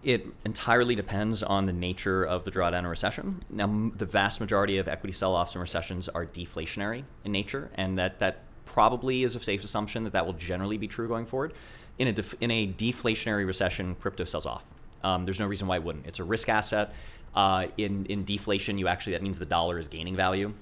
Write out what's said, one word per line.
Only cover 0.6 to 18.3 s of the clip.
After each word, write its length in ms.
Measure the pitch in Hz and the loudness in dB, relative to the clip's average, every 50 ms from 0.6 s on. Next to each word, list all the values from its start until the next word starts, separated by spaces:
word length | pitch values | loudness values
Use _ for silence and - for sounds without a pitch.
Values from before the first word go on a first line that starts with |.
| - - 117 123 120 120 123 | 4 6 6 6 8 6 4
depends 460 | 104 95 - 101 98 107 110 113 101 - | 0 0 -2 0 0 2 2 0 0 0
on 240 | 95 98 98 98 | 2 2 2 4
the 60 | 95 90 | 2 0
nature 520 | 87 90 90 92 - - 101 92 95 92 | 0 0 -2 -2 -2 0 2 2 4 4
of 200 | 78 90 90 - | 2 0 0 -2
the 60 | 98 | -2
drawdown 340 | - 92 90 85 87 90 90 | 0 2 2 2 2 0 -2
or 40 | 87 | -2
recession. 540 | 85 - - 98 113 - - 196 190 175 - - | -2 0 -2 -2 -2 -2 -6 -6 -6 -6 -8 -8
Now, 140 | - 104 101 | -4 -2 0
m-, 280 | 101 104 107 110 113 107 | 2 2 2 0 0 -2
the 100 | 101 107 | -2 -6
vast 340 | 92 - 104 98 101 - - | 0 2 4 4 4 2 0
majority 380 | 113 95 107 98 101 101 98 95 | -2 2 2 2 4 4 2 0
of 80 | 92 | 0
equity 260 | 78 67 - - 98 95 | 0 -4 -4 -6 -6 -4
sell-offs 420 | - 98 95 92 85 87 85 - | 0 2 4 4 4 2 2 -2
and 60 | 90 | -6
recessions 480 | 90 87 - 85 82 - 95 90 87 85 | -6 -2 -2 -2 -2 -2 -4 -4 -4 -4
are 160 | - 85 85 | -4 -4 -6
deflationary 760 | 78 - 87 87 82 - 82 80 78 - - 98 104 113 123 139 - - - - | -6 -6 -10 -10 -8 -6 -8 -6 -6 -4 -4 -4 -4 -4 -6 -10 -14 -16 -10 -6
in 80 | 101 101 | -2 0
nature, 380 | 95 101 - - 135 143 - - | 0 0 -2 -4 -6 -6 -6 -4
and 240 | - 95 95 95 92 | -2 -2 0 2 2
that, 220 | 90 92 - - | 0 0 0 0
that 220 | 104 92 - - - - - - - | 0 0 0 -4 -12 -18 -18 -18 -16
probably 600 | - - - 110 113 123 120 123 131 131 127 127 | -2 4 6 6 6 6 4 0 0 2 2 2
is 100 | 123 107 | 2 0
a 60 | 117 | -2
safe 240 | - - 101 98 101 | -2 -2 -2 -2 -2
assumption 400 | 101 - 110 104 104 - 117 113 | -2 -2 -2 -2 0 -2 -4 -4
that 80 | 107 - | 0 2
that 120 | 98 85 | 2 2
will 80 | 85 92 | 2 -2
generally 440 | 80 85 87 90 87 95 101 110 110 | -4 -2 -2 -2 -2 0 -2 -2 -2
be 80 | 104 | -4
true 220 | 101 - - 113 113 | -6 -4 -4 -2 -2
going 180 | 117 113 117 | -2 -2 -2
forward. 260 | 113 - 131 139 165 - - - - - - - - - - | -2 -2 -2 -2 -2 -4 -10 -16 -18 -18 -18 -18 -18 -2 0
In 80 | 131 | 2
a 60 | 131 104 | 2 2
def-, 220 | 107 101 - - - | 2 -2 -4 -4 -2
in 100 | - 120 113 | 0 0 2
a 140 | 113 107 98 | 2 2 0
deflationary 760 | 92 - 110 120 120 - - 120 110 107 - 117 107 104 101 | 0 0 0 0 0 2 2 2 2 2 0 0 2 2 2
recession, 500 | 92 90 - 98 90 - - 95 90 90 | 0 2 2 2 2 2 0 -4 -4 -4
crypto 280 | - - 101 - - 90 | -4 -4 -6 -2 -2 -4
sells 220 | - - 80 - | -2 -2 -4 -4
off. 180 | - 58 - - - - - - - - - - | -4 -6 -6 -10 -16 -20 -18 -18 -18 -16 -4 0
Um, 200 | 95 92 90 90 | 2 2 2 2
there's 160 | 90 95 92 | 0 0 0
no 60 | 107 | 0
reason 200 | 98 101 95 101 | -2 -2 -2 0
why 100 | 92 92 | 2 2
it 80 | 87 80 | 2 2
wouldn't. 220 | 85 78 73 65 | -2 -6 -6 -8
It's 140 | 78 82 - | -8 -8 -6
a 40 | 90 | -2
risk 240 | 85 113 110 - - | 0 0 0 2 4
asset. 440 | 113 107 104 - - 107 104 101 - - - - - - - - - | 4 4 4 4 2 2 2 0 -2 -12 -12 -14 -14 -14 -16 -2 2
Uh, 320 | - 101 95 95 92 92 - - | 4 6 6 6 4 2 0 -2
in, 300 | - 107 101 101 98 98 | -2 -2 0 0 -2 -2
in 180 | - 101 101 92 | -2 -2 -4 -2
deflation, 540 | 92 | -2